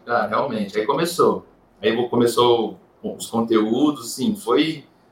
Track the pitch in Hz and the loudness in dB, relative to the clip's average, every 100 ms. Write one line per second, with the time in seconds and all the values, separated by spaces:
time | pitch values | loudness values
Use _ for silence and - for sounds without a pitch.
0 | - 120 104 110 127 107 98 107 110 147 | -4 -2 0 -2 -2 -4 -4 -2 0 0
1 | 170 - 117 95 - _ _ _ 110 113 | -2 2 2 2 -6 _ _ _ 0 0
2 | 120 120 120 120 123 117 104 90 _ _ | 0 0 2 4 4 4 0 -8 _ _
3 | 107 101 - 113 113 110 107 123 151 143 | -12 -10 -6 -4 2 2 2 2 0 0
4 | 120 - 117 101 - 190 160 151 - _ | -8 -4 -2 -2 0 2 0 -4 -14 _
5 | _ | _